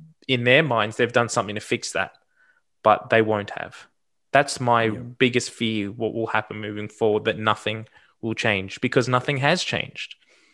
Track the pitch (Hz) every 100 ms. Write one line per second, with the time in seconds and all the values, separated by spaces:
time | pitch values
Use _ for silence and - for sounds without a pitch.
0 | - _ - 127 120 135 160 113 104 113
1 | 117 120 117 - 101 104 - 127 - 92
2 | 95 - _ _ _ _ _ _ 110 104
3 | - 113 107 107 101 - - - - _
4 | _ _ _ 139 143 - 123 117 113 92
5 | 120 123 127 123 - - 113 110 101 113
6 | 110 117 110 110 - 107 107 104 104 -
7 | 110 104 110 104 110 107 110 110 113 _
8 | _ _ 117 110 117 98 95 - 127 135
9 | 123 127 139 139 143 180 - - - -
10 | - - _ _ _